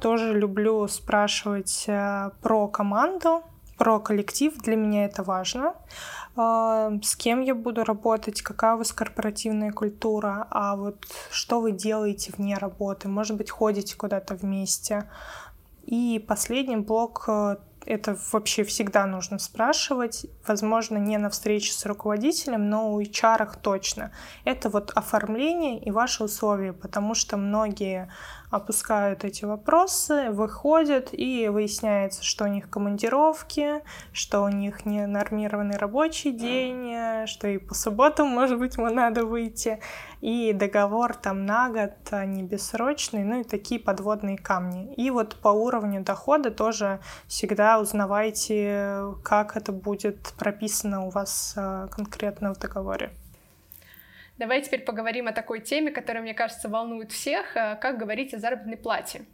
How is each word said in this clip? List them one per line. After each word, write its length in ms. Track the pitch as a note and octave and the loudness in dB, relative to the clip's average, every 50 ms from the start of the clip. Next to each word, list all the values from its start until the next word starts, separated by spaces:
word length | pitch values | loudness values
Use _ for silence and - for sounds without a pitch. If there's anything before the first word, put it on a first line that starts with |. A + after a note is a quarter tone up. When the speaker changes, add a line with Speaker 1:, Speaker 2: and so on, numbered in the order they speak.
Speaker 1:
тоже 380 | - A3+ A#3 A3+ A3+ A3+ G#3+ G#3 | 2 2 2 4 2 2 2 2
люблю 480 | G#3 G3+ F#3+ G#3 G#3 A3 A3 G#3+ G#3 G3+ | 2 2 2 2 2 4 4 2 0 -2
спрашивать, 960 | - - - - G#3+ G#3 G#3 G#3 - - - G#3 G3+ G3 F#3+ - - - - | -4 -8 -2 2 4 4 4 4 2 0 -2 -2 -2 -2 -2 -4 -4 -4 -2
э, 440 | G#3 G#3 G3+ G3+ G3+ G3+ G3 G3 G3 - - | -2 0 0 0 0 -2 -2 -4 -6 -8 -4
про 260 | - - A3 G#3+ G#3 G#3 | 0 2 4 4 4 2
команду, 760 | - - G#3 G3+ G3+ A3+ C#4+ F4 F#4+ E4+ - E4 E4 E4+ E4 - - - - - - - | 0 -2 0 0 2 2 2 2 0 2 2 2 2 2 0 -8 -20 -20 -20 -18 -2 2
про 200 | - A3+ A3 G#3 | 4 6 6 4
коллектив, 560 | G#3 - G#3+ G3+ G3+ - - - C#4 D#4 D4+ - | 2 0 0 0 0 -2 -2 0 0 0 0 -2
для 180 | - A3+ A3 | -2 0 2
меня 300 | A3 G#3+ G#3+ G#3 G#3 G3+ | 2 2 2 2 2 2
это 160 | G3+ G3+ - | 0 -2 -4
важно. 520 | F#3+ G3+ F#3+ F#3 F#3 - - B3 C#4 E4+ F#4+ - - - - - - - - - - - - | -2 -2 -2 -2 -2 -4 -4 0 -2 -2 -2 -4 -14 -18 -16 -14 -14 -12 -12 -14 -14 -8 0
Э, 640 | A#3+ A3+ A3+ A3+ A3+ A3+ A3+ A3 A3 A3 G#3+ G#3 G#3 | 2 4 4 4 4 4 4 4 2 2 2 0 0
с 140 | G#3 - - | 0 -2 -2
кем 240 | - - A#3 A#3 C4 | 0 2 2 2 4
я 140 | C4 C4 C4 | 2 2 0
буду 280 | A3+ A3+ A#3+ A3+ A#3 | 0 0 -2 0 0
работать, 600 | A3 A3+ G#3+ G#3 - A3+ A3 A3 - A3 G#3 - | 0 0 0 0 2 2 2 2 0 -4 -6 -6
какая 320 | - - - - A3+ A3+ A#3 | -8 -8 -2 2 4 4 4
у 40 | A3 | 4
вас 140 | A3+ - | 0 -4
корпоративная 800 | - - A3 - - - G#3+ G#3+ G#3 - - A3 G#3+ G#3+ G#3+ G#3 | -2 -4 -6 -4 -2 -2 -2 -2 -2 -2 -2 -2 0 0 0 -2
культура, 760 | G#3 - A3 G#3 G#3 - - A3 G#3+ G#3 G#3+ G3+ G3 G#3 A3 - | -2 -2 -4 -4 -4 -2 -2 0 0 0 0 -2 -2 -4 -6 -4
а 260 | - - G3+ G3+ G3+ | -2 -2 0 0 -2
вот 300 | G3 G3+ G#3 G3+ - - - - - - - | -2 -4 -8 -8 -10 -16 -16 -14 -14 -14 -8
что 300 | - - - - A#3+ A#3 | -6 -6 -2 0 0 2
вы 120 | A3+ A3 | 2 2
делаете 580 | G3 F3+ G#3+ G#3+ G#3+ G#3+ G#3+ G#3 G3 G3 - F#3+ - | 0 0 0 0 0 0 0 -2 -2 -2 -6 -8 -4
вне 220 | G3+ G3+ G3+ G3 G3 | -4 -2 -2 -2 -2
работы, 500 | G3+ F#3+ - - G3+ G3 G3 G3 - G3 | -4 -6 -4 -4 -4 -4 -4 -4 -4 -4
может 300 | G3 G#3 G#3+ G#3+ G#3+ G3+ | -2 -2 -2 -2 -2 -4
быть, 120 | G#3+ - | -4 -6
ходите 460 | - - A3 G#3+ G3+ G3+ G3 - - | 0 2 2 4 4 2 -2 -6 -8
куда-то 380 | - A3 G3 G3+ G3 - - G3 | -8 -4 -2 -2 -2 -2 -6 -8
вместе. 760 | F3+ G3+ G3 G3 G3 F#3+ F3+ - - - - G#3+ G#3 G#3 - - - - - - - - - - - - - - _ - | -4 -2 -2 -2 -2 0 -2 -2 -2 -2 -4 -4 -4 -4 -8 -14 -16 -16 -14 -14 -16 -16 -18 -20 -20 -20 -20 -20 _ -6
И 360 | - A#3 A#3 A#3+ A#3+ A3+ G#3+ A3 - | -2 0 0 2 2 0 -2 0 -2
последний 480 | G#3 - - - A#3+ C4+ C4+ C4 A#3 | -2 -2 0 -2 0 -2 0 0 0
блок, 480 | G#3+ G3+ G#3+ A3 A3+ A#3 A#3 - - - | -2 0 2 2 0 0 0 -4 -6 -2
э, 300 | - G#3+ G#3 G#3 G3+ G3+ - - - - - - | 0 0 2 2 0 -2 -4 -8 -20 -20 -16 -6
это 300 | - A3 G#3 - G#3+ G3 G3+ - - | -4 -4 -2 -2 -2 -4 -4 -4 -2
вообще 320 | - G#3+ G#3+ - - A3 G3+ | -2 0 0 0 0 0 0
всегда 420 | G#3 - - G#3 G3+ G3 G3+ G3 | 0 0 -2 -2 2 4 2 2
нужно 320 | F#3+ F#3+ F#3 F3+ - G3+ F#3+ | 2 -2 -4 -6 -6 -6 -6
спрашивать, 880 | - - - - A3+ C#4 D#4 - - - C#4 B3 A#3+ A#3 - - - - - - - | -6 -8 -2 0 2 2 4 2 0 0 0 -2 -2 -4 -4 -8 -12 -12 -16 -12 -2
возможно, 520 | - G#3+ G#3 G#3+ G#3+ A3 A3+ A3 A3 A3 G#3 | -2 0 0 2 2 2 2 0 0 -2 0
не 200 | G3+ G#3 G#3+ G#3 | 0 0 0 0
на 120 | G#3 G3+ | 0 -2
встрече 420 | G3+ - - G#3+ G#3+ G#3 G#3 - | -4 -2 0 0 0 2 0 -2
с 120 | - - - | -4 -4 -4
руководителем, 800 | G#3 G#3 G#3 - G#3 G#3 G#3 A#3 D#4 E4+ - - C#4 A#3 G#3+ G#3 G#3 | -6 -6 -4 -2 -2 0 2 2 2 0 0 -2 -2 0 0 2 2
но 240 | G#3+ G#3+ A3 G#3+ | 2 0 0 0
у 80 | G#3 G#3 | 0 -2
H 240 | G#3 G#3 - - - | -2 -2 -2 2 4
R-ах 320 | A3+ A3+ A3 G#3+ G#3+ - | 6 6 6 2 0 -4
точно. 560 | - - G#3+ G3 F#3+ - - - A3 - - - - - - - - - | -4 0 0 0 0 0 -4 -4 -4 -8 -10 -12 -16 -18 -18 -16 -4 -2
Это 240 | - B3+ - - G#3+ | -2 -2 0 -2 0
вот 200 | G3+ G3+ G#3 - - | 0 0 -2 2 0
оформление 840 | G#3+ G#3+ - - G#3 G#3 G#3 A3 A#3 C#4+ D#4+ E4+ F4 D#4+ C4+ A3+ - | 0 0 2 2 2 2 2 -2 0 0 0 2 0 0 -2 -2 -2
и 120 | - G#3 | -4 0
ваши 340 | G3 A3+ B3 B3 - - A3 | 2 2 2 2 2 -2 -2
условия, 480 | G#3 - - A3 G#3 G3+ F#3+ F#3+ F#3 | -4 -2 0 2 2 2 2 0 -4
потому 420 | F3+ - - - - G#3 G3+ G#3+ A3+ | -6 -8 -12 -4 -2 -2 0 0 0
что 220 | - - - G#3+ | 0 0 0 0
многие 720 | G3+ G3 G3+ G#3 A3 A3 G#3 G3 - G3+ F#3+ F#3 F#3 F#3 F#3 - - - - - - - - | -2 0 2 2 2 2 0 0 -2 -2 -2 -2 -4 -6 -8 -14 -16 -16 -16 -16 -16 -10 -4
опускают 720 | - G3+ G#3 - - - - - A3 G#3 G3+ G3+ G3 G3 - | -4 -4 -2 -2 -4 -4 0 0 2 2 4 2 0 0 -4
эти 220 | G3 - - G#3+ | -6 -6 -4 -4
вопросы, 840 | G#3 G#3+ G#3 - D4+ D#4 E4+ F#4 F#4+ - - - - D4+ C#4+ C4 A3+ | -4 -4 -2 4 6 6 6 6 6 2 -2 0 2 2 2 2 0
выходят, 800 | G#3 G3+ A3 A3 - - - D4 D#4 E4 D#4 D4 C#4 B3+ B3+ - | 0 0 -2 -2 -2 -2 4 6 6 8 8 6 4 2 0 -2
и 360 | - - B3 C4 B3+ A#3+ A3 G#3 | -6 -4 -2 0 0 0 2 2
выясняется, 720 | G3+ G#3+ G#3+ G#3 G#3 - A3+ G#3+ G3+ G3+ G3 G3 - - | 2 2 0 0 -2 -2 0 2 2 2 2 0 -4 -4
что 220 | - - - - G#3 | -4 -4 -2 0 0
у 40 | G3+ | 0
них 200 | G3+ G3+ - - | 0 -2 -4 -4
командировки, 1160 | - G3+ G3+ G3+ G3+ G#3 - A3+ B3+ C#4+ D4+ D#4+ D#4 D#4 - - - D4+ D4 D4 D4 D4+ D4+ - - - - - | -4 -2 0 0 0 0 0 2 4 6 6 6 4 2 -6 -4 -2 0 0 0 0 -4 -6 -10 -16 -16 -16 -10
что 300 | - - - - - G3+ | -6 -6 -4 0 2 2
у 60 | G3+ G3+ | 2 2
них 360 | G3+ G3+ G3+ G3+ G3+ - - | 2 0 -2 -2 -4 -6 -4
ненормированный 920 | G#3 G#3 G#3 G#3 G3+ G3+ G3+ G#3 - G#3+ G#3+ G#3+ G#3 G#3+ G#3 G#3 G3+ G3+ G3+ | -2 -2 -2 0 0 0 0 0 0 -2 -2 -2 -2 -2 -2 -2 -2 0 -2
рабочий 540 | G#3 G3+ A3 C#4 D#4 D#4+ D#4+ - - C#4+ | -2 0 2 2 2 2 0 -2 -2 -2
день, 600 | A#3+ A3+ A#3 A#3+ B3+ C4 B3+ B3+ B3+ B3 B3 A#3+ | -2 -2 -2 -2 0 0 0 -2 -4 -6 -6 -6
э, 340 | A#3 A#3 A#3 A3+ A3 A3 A3 | -4 -4 -2 -2 -2 -2 -4
что 220 | A3 - - - G3+ | -6 -8 -4 -2 -2
и 80 | G3 | -2
по 180 | G3 - - G3+ | -2 -4 -6 -6
субботам, 540 | - - A3 G3+ A3+ C4+ D4+ D4+ - D4 C#4 | -2 -2 -2 4 6 6 6 8 6 2 4
может 300 | B3 A#3+ C4 B3+ B3 A#3 | 4 4 4 4 4 0
быть, 180 | B3+ B3+ - | 0 -2 -2
ему 140 | - A3+ A#3 | 0 0 2
надо 340 | A3+ B3+ A#3 A#3 A3 A#3+ A3+ | 4 4 4 4 4 2 0
выйти, 560 | A3 A#3 A#3 A3+ A3 A3+ - - A3+ A3 G#3+ - - - - - - - - | 0 0 -2 -2 -4 -4 -2 -2 -2 -2 -2 -8 -14 -14 -14 -14 -16 -14 -6
и 320 | - A3+ A#3 A#3+ A3+ A3 | -2 -2 0 2 2 2
договор 640 | G3+ F#3+ G#3 G3+ G3+ G#3 G3+ G3+ G#3+ A#3 A#3+ A#3+ - | 2 2 2 2 4 4 4 4 2 2 0 0 -2
там 320 | - - G3+ F#3+ F#3+ G3 | -2 -4 -2 -2 0 0
на 240 | G3+ G#3+ A#3+ B3+ B3+ | 2 2 2 2 2
год, 240 | A3 A3+ G3+ G3+ - - - - | 2 0 -2 -2 -4 -10 -8 -6
а 160 | G#3 G3+ G3 | -4 -4 -2
не 160 | G3 F#3+ F#3+ | -2 -4 -4
бессрочный, 800 | F#3 F3+ G#3 G3 - - - A3+ A#3 C#4 D4 C#4+ - - - G#3 G3 | -4 -4 -6 -6 -6 -4 -2 0 0 0 0 -2 -4 -4 -2 -2 0
ну 160 | G#3 A#3+ B3 | 0 0 -2
и 40 | A3+ | -2
такие 360 | A#3+ G#3+ G3+ G#3 - B3 A3+ | -2 -4 -6 -4 -4 -6 -2
подводные 560 | - G3+ G3 F#3+ F#3+ G#3 G#3+ G#3 G#3 G3 G3 | 0 -2 -2 0 0 -2 -2 -2 -2 -4 -4
камни. 560 | F#3+ - - G3 F3+ F3+ F3+ F3+ F#3 F#3+ C4 C#4 | -4 -2 0 0 0 0 -2 -4 -6 -8 -8 -4
И 160 | - B3 C4+ | -2 0 2
вот 260 | B3+ A3+ A3 G#3+ - | 2 2 0 -2 -4
по 120 | - - G#3 | 2 4 6
уровню 540 | G#3 G#3+ A3+ B3 B3 A3+ G#3 G#3 G3 F#3+ | 6 6 4 2 2 0 0 0 -2 -2
дохода 480 | F#3 - F#3+ G3 - C4+ D4 D4+ C4+ A3+ | 0 -2 -2 -2 2 4 4 4 4 2
тоже 500 | A3 - G#3+ A3+ A3 G#3+ G#3 G3 G3 F#3+ - - - - - - | 0 2 0 0 2 2 0 0 0 -2 -6 -14 -18 -18 -14 -8
всегда 520 | - - G#3+ G3 G#3 G#3+ G#3 A3 A3+ A3 | -4 -4 0 0 4 6 8 8 8 8
узнавайте, 1300 | G#3 G#3+ - G#3 G3+ F#3+ G3+ G#3 A3 A3 G#3+ - - - G#3+ G#3 G#3 G3+ G3+ G3+ G3+ G3+ G3 G3 G3 G3+ G3+ - - | 6 2 0 0 2 2 4 2 2 2 0 -2 -2 0 0 0 2 0 0 0 0 -2 -2 -4 -6 -6 -8 -8 0
как 320 | - G#3 G#3 G#3+ G#3+ - | 4 4 4 4 2 -4
это 160 | A3 G#3+ G#3+ | -6 -6 -4
будет 640 | G3 F#3 - G#3 G3+ G3 - G#3 G3+ - - - - - | -6 -4 -4 -4 -4 -2 -2 -4 -4 -4 -12 -14 -8 -4
прописано 680 | - G#3 G3+ G#3 A3 G#3+ - - - G3+ G3+ F#3+ F#3+ | -2 -2 -2 -2 -4 -4 -4 -2 -2 -2 -2 -2 -4
у 40 | F#3 | -4
вас, 440 | F3+ G3+ G3 - - - - - - | -4 -4 -4 -2 -4 -4 -4 -6 -6
э, 320 | G#3 G3 F#3+ F#3+ F#3+ F#3+ F#3+ | -6 -4 -4 -4 -6 -8 -10
конкретно 640 | - G#3+ G#3 G#3 - - G#3+ G3+ G3+ - G#3 G3 | -8 -8 -8 -8 -6 -4 -4 -4 -4 -2 -4 -4
в 60 | F#3+ - | -4 -4
договоре. 540 | - - - G3 F#3+ G3 - - - - - - - - - - _ _ _ _ _ _ - - - - - - - - - - - - _ - | -8 -6 -6 -6 -4 -4 -4 -4 -6 -8 -10 -16 -20 -20 -20 -20 _ _ _ _ _ _ -20 -20 -20 -20 -20 -20 -20 -20 -20 -20 -20 -20 _ -8
Speaker 2:
Давай 180 | A#3 A3+ B3+ C#4+ | 0 2 2 2
теперь 220 | C#4+ - - - | 2 0 -4 -4
поговорим 460 | - - G#3+ A3 A3 A3+ A3+ B3 A#3+ A3+ | -2 -4 -4 -2 -4 -2 -4 -2 -4 -2
о 40 | |
такой 280 | A3 A3+ A3 - A3+ A3 | -4 -4 -4 -4 -6 -6
теме, 320 | A3 - C#4 D#4 D#4 D4 | -4 -2 -2 0 0 0
которая, 280 | D4 B3 A#3+ B3 A3+ A3+ | -2 -4 -6 -4 -6 -6
мне 140 | A3+ A3 G#3+ | -6 -8 -4
кажется, 340 | - A#3 A3+ A#3 - - A3 | -4 -4 -4 -4 -8 -8 -4
волнует 440 | G#3 A3+ A#3 A#3 A#3 A3+ A3 A3 | -4 -4 -4 -4 -8 -10 -10 -10
всех. 440 | - - - C#4 D4+ D4+ D#4 - - | -10 -6 -2 -2 -2 -2 -2 -2 -2
Э, 200 | A#3 A3 G#3+ G#3+ A3 | -2 -2 -2 -2 -2
как 160 | - C4 C4 | -2 -4 -2
говорить 380 | A3+ A3 G3+ G#3+ A#3+ C4+ C4+ B3 | -2 -4 -4 -4 -4 -4 -6 -8
о 60 | G#3+ | -4
заработной 360 | G#3+ A#3 B3+ G#3+ G#3 A3 A3+ | -2 -2 -2 -2 -4 -10 -10
плате? 460 | A3+ - A3+ G3+ - - - - - A3+ - | -8 -4 -2 -2 -2 -2 -6 -12 -14 -16 -18